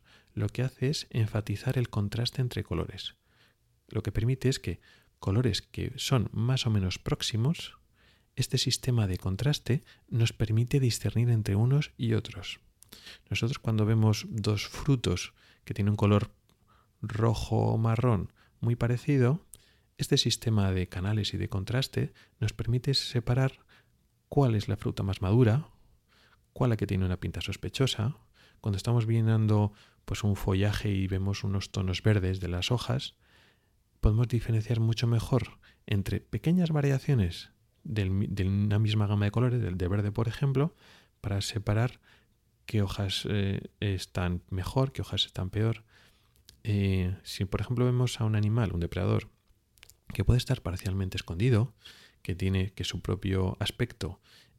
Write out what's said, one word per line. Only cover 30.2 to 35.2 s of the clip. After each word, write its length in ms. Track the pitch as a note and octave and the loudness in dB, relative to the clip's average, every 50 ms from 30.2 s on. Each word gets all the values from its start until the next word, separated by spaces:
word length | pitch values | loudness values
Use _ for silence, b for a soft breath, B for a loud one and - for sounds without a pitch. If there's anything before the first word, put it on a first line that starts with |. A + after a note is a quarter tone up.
| - | 0
un 120 | G#2 G2 | 0 0
follaje 540 | - - G#2 F#2+ F#2+ G2+ G#2 G2 - - G#2 | 0 0 0 2 2 2 0 0 -2 -2 -2
y 180 | G2 F#2+ F#2+ | 0 0 0
vemos 360 | F#2 G2 F#2+ F#2+ G2 G2 - - | 0 -2 -2 -2 -2 -2 -2 -2
unos 280 | G2+ G2 G2 - - | -2 -2 -4 -4 -4
tonos 300 | - G2+ F#2+ F#2 F2+ - | -4 -4 -2 -2 -2 0
verdes 380 | - A2+ G#2 G2 F2+ F#2 F#2+ F#2 | 2 4 4 4 2 0 -2 -2
de 80 | F#2 | -4
las 240 | F2 F2+ F2 F2+ - | -4 -4 -4 0 0
hojas, 440 | B2 A#2 - - A#2+ C3+ - - - b b b b b b b b b b b b b _ _ _ _ | -2 -2 0 -2 -2 -4 -4 -8 -14 b b b b b b b b b b b b b _ _ _ _
podemos 280 | - A2+ G#2 A2+ B2 | 2 2 4 4 2
diferenciar 520 | A2+ B2 A2+ - - A2+ A2 G#2+ - A#2 A2+ | 2 0 -2 0 0 0 0 0 0 0 2
mucho 280 | A2+ A2+ A2+ - A#2 | 2 2 2 2 2
mejor 520 | A#2 A#2 A2+ | 2 2 0